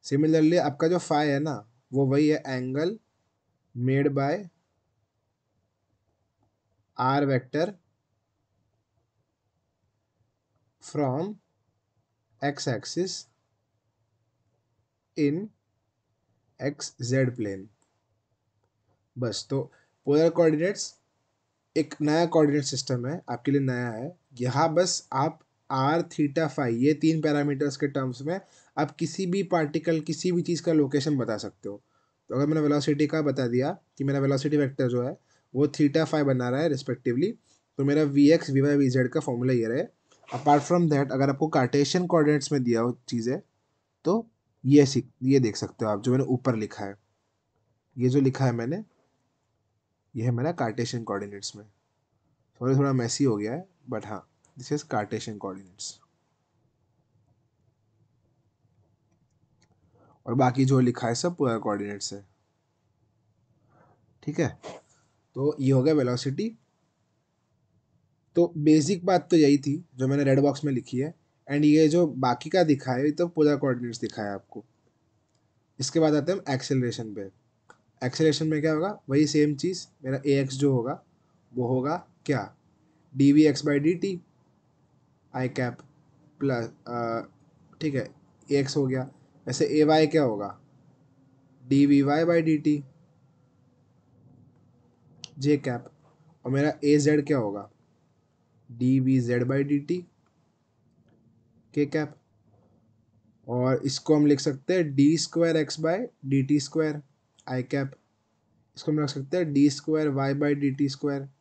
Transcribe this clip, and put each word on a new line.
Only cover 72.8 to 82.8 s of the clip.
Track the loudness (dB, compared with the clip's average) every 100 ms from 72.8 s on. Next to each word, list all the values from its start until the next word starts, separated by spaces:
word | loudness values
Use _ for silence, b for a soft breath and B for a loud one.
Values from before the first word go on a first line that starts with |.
| 0
है, | -2
ये | -2
तो | 0 -4
पोलर | 2 2 2
कोऑर्डिनेट्स | 0 -2 -4 -8
दिखा | -8 -6
है | -8
आपको। | -8 _ -20 -20 _ _ _ _ _ _ _ _ _ _ _
इसके | -2 2
बाद | 4
आते | 2 0
हैं | -4
हम | -2
एक्सेलरेशन | -4 -2 -2 -2 -6 -10
पे। | -10 -12 _ _ _ _ -20 _ _ -8
एक्सेलरेशन | 2 2 2 -2
में | 0
क्या | 0
होगा? | 0 -2 -6 -2
वही | 2 2
सेम | 4 2 0
चीज़, | -4 -6 -12 _
मेरा | -6 -4 0
ए | 0
एक्स | 0
जो | 0 0
होगा, | 2 -2 -8 _ _ _ _ _
वो | -6 -2
होगा | -2 -2 -6 -8 _ -4
क्या? | -4 -4 _ _ _